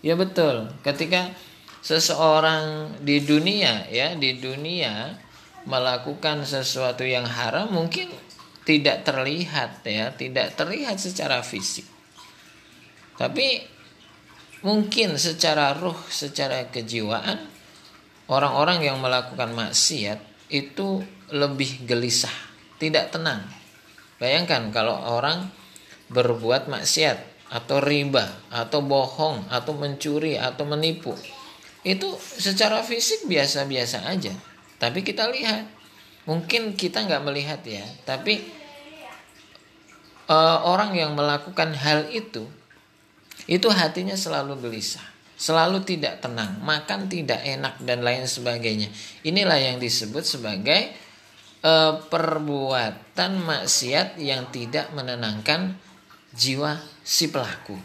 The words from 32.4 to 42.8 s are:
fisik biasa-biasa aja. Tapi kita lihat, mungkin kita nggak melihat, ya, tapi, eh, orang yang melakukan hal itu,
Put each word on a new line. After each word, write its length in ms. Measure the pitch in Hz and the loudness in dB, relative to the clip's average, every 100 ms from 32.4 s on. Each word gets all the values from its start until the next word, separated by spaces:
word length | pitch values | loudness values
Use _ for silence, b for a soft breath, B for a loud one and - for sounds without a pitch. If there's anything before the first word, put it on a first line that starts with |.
| 196 196 214 214 | -2 2 4 2
fisik 480 | - 233 - 440 330 | -2 -2 0 -2 2
biasa-biasa 800 | 160 139 147 139 131 120 120 104 | 2 2 0 -2 -2 -2 -4 -4
aja. 240 | 185 117 95 - - - - | -4 -4 -8 -14 -20 -20 -2
Tapi 240 | 120 160 | -2 0
kita 240 | 190 208 226 | -2 -2 -2
lihat, 400 | 262 226 214 214 - - - - - | 0 -2 -2 -6 -16 -20 -20 -20 -14
mungkin 480 | - 165 165 233 220 | -4 -2 0 -4 -2
kita 320 | 190 180 - | -4 -4 -4
nggak 160 | 208 147 | -2 -2
melihat, 400 | 143 143 143 151 117 | -2 -4 -6 -8 -10
ya, 160 | 101 107 - - | -12 -12 -14 -8
tapi, 320 | 135 185 208 - - - - - - - - - - - - - - - - - - | -6 -2 -2 -4 -16 -20 -20 -20 -18 -18 -18 -20 -20 -20 -20 -20 -20 -20 -20 -20 -18
eh, 340 | - 156 160 165 | 4 6 8 6
orang 320 | 170 185 208 180 | 4 2 2 0
yang 160 | 156 | 0
melakukan 640 | 147 147 143 180 185 160 147 | 2 2 0 -2 -2 -2 0
hal 320 | 143 151 151 | 2 2 2
itu, 400 | 233 220 117 110 - _ - | -6 -6 -10 -12 -16 _ -20